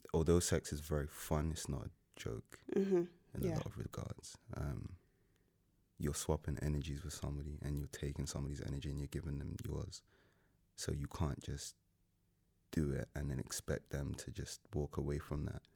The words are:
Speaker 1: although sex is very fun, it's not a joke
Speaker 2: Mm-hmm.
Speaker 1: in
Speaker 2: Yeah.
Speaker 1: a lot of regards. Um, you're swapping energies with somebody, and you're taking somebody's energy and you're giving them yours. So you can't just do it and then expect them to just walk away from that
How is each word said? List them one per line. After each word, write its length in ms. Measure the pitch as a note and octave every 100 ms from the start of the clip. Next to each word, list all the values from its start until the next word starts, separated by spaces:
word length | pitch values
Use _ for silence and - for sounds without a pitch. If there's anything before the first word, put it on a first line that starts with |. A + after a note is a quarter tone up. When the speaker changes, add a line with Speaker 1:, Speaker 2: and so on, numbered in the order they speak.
| -
Speaker 1:
although 260 | D#2+ D#2+ F2
sex 320 | - E2+ -
is 60 | D2
very 260 | D2+ D2+ C#2+
fun, 420 | - - D#2 D#2+
it's 180 | D#2 -
not 160 | C#2 -
a 40 | - _ -
joke 380 | - A2+ - - - -
Speaker 2:
Mm-hmm. 200 | G3 F3 F3 - - -
Speaker 1:
in 60 |
Speaker 2:
Yeah. 120 | -
Speaker 1:
a 20 | -
lot 100 | -
of 120 | -
regards. 600 | - - - - - - - -
Um, 340 | C#2+ A#1+ - F2+ _ _ _ _ _ _ _ _ _ -
you're 160 | C#2+
swapping 440 | D2 - D2+ - C#2+
energies 420 | D2 D2 D2 C#2+
with 100 | D2
somebody, 440 | - C#2+ C#2+ D2 D2
and 160 | C#2+ C#2+
you're 100 | C#2
taking 340 | - C#2+ C#2+ C2+
somebody's 360 | - C#2 C#2 -
energy 240 | C#2 C#2+
and 100 | C#2+
you're 80 | C#2+
giving 300 | C#2+ D2 C#2+
them 160 | C#2+ - -
yours. 360 | D2 - - _ - - _ _ _ _ -
So 140 | -
you 140 | D2 C#2+
can't 340 | - D2+ A#1+
just 340 | - C#2+ - - _ _ _ _ _ _ _ _ -
do 200 | E2 D2
it 180 | C2+ - C#2+
and 160 | C#2+
then 80 | C2
expect 500 | - - - C2+ -
them 240 | C#2+ C#2+
to 160 | - -
just 320 | - - - - D2
walk 220 | C#2+ -
away 200 | C#2+ D2
from 260 | - D2 D2+
that 180 | - -